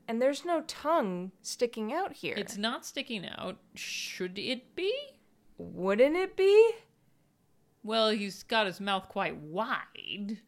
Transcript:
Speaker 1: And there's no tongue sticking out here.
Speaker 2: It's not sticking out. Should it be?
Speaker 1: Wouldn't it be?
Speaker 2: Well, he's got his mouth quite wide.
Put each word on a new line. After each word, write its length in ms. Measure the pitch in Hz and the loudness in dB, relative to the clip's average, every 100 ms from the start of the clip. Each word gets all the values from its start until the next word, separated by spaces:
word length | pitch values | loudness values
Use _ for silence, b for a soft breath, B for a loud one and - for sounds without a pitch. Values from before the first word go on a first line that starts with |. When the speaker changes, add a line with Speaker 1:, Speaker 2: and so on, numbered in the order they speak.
| - | -6
Speaker 1:
And 140 | 226 | 2
there's 220 | 262 277 349 | 2 2 0
no 160 | 330 | -2
tongue 680 | 320 - 294 330 208 180 185 - | -2 -6 0 2 2 -2 -6 -10
sticking 520 | - - 240 226 214 | -12 -2 -2 -2 -4
out 200 | 311 392 | -4 -4
here. 220 | - 151 208 | -6 -6 -6
Speaker 2:
It's 200 | 196 196 | -6 -4
not 280 | 220 269 - | -4 -4 -6
sticking 400 | 285 262 220 160 | -8 -6 -8 -8
out. 300 | - 180 - _ - | -8 -8 -10 _ -14
Should 640 | - - - - 185 190 | -10 -8 -8 -6 -8 -6
it 360 | 208 254 - - | -4 -6 -8 -6
be? 180 | 370 523 571 - _ _ _ - | -4 -4 -8 -18 _ _ _ -16
Speaker 1:
Wouldn't 580 | 175 175 185 208 269 339 | -14 -4 0 6 6 6
it 200 | 381 381 | 0 4
be? 360 | 381 415 453 453 - _ _ _ _ _ _ _ _ _ | 8 8 8 4 -10 _ _ _ _ _ _ _ _ _
Speaker 2:
Well, 260 | 214 226 220 | -2 2 4
he's 320 | 214 202 - | 2 -2 -8
got 220 | - 220 202 | 0 2 2
his 140 | 170 | 0
mouth 260 | 196 190 - | -2 -2 -2
quite 280 | 196 180 - | -2 -2 -4
wide. 1000 | 151 175 240 180 - - - 160 202 220 | -6 -4 -2 -4 -6 -14 -10 -8 -6 -8